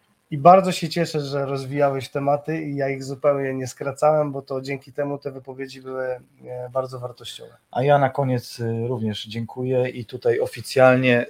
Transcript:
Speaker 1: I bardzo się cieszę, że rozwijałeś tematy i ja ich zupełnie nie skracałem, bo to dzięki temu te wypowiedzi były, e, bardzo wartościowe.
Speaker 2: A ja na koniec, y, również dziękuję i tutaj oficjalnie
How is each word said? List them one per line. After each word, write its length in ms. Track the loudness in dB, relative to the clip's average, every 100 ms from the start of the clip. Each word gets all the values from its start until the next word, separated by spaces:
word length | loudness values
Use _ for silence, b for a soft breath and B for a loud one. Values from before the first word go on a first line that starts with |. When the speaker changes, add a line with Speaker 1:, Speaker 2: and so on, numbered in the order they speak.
| b _ _
Speaker 1:
I 80 | 4
bardzo 340 | 8 8 6
się 160 | -2 -4
cieszę, 320 | -2 -2 -2
że 260 | -4 -4 -4
rozwijałeś 640 | -4 -4 0 2 0 -6
tematy 540 | -4 0 -2 -2 -6
i 140 | -6 -4
ja 120 | -4
ich 160 | -4
zupełnie 500 | -8 -2 0 2 0
nie 120 | -4 -6
skracałem, 640 | -8 -8 0 2 4 0
bo 100 | -4
to 180 | -8 -8
dzięki 320 | -6 -8 -8
temu 260 | -6 -6 -6
te 120 | -8
wypowiedzi 520 | -12 -12 -12 -12 -14
były, 220 | -10 -6
e, 160 | -6 -6 -12 _ -14 -12 -6
bardzo 260 | -4 -4 -6
wartościowe. 520 | -12 -12 -16 -16 -18 -20 _
Speaker 2:
A 120 | 0
ja 160 | 4 4
na 120 | 4
koniec, 500 | 0 0 -2 -4 -6
y, 260 | -4 -2 -4
również 360 | -2 -4 -4 -8
dziękuję 640 | -8 -8 -6 -2 0 -2
i 160 | -4
tutaj 360 | -10 -2 0 2
oficjalnie 840 | 0 -6 -2 6 8 8 6 4 2